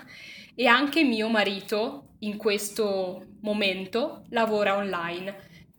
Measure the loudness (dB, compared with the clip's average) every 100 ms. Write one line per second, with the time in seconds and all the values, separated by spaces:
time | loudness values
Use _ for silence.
0 | -14 -18 -18 -18 -16 0 6 6 4 4
1 | 4 4 2 2 2 0 -2 -2 -2 -6
2 | -18 -10 -8 -2 0 0 -2 -2 0 0
3 | -2 -6 -14 -10 -4 0 0 0 -4 -2
4 | -4 -6 -6 0 2 2 2 2 0 -4
5 | -4 -6 -8 -12 -18 -20 -20